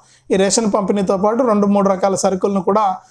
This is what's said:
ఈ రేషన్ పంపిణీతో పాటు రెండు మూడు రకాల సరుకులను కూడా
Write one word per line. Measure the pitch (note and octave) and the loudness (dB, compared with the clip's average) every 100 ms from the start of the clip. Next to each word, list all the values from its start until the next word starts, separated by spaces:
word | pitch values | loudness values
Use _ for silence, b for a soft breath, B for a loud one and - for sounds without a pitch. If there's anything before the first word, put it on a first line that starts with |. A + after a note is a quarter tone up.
| B B _ | B B _
ఈ | G3 | -2
రేషన్ | G3 A#3 A3 | 0 0 0
పంపిణీతో | G#3+ G3 G#3 F#3+ G3 | -2 -2 -2 0 2
పాటు | G#3 A#3 | 2 0
రెండు | B3 G#3 G3+ | 0 2 2
మూడు | G3+ G3 | 2 2
రకాల | F#3 G3 F#3 | 0 0 0
సరుకులను | F#3+ F#3 G3+ G3 | -2 -2 -2 -2
కూడా | F#3+ G#3 G3+ F#3 B | 0 0 0 -4 B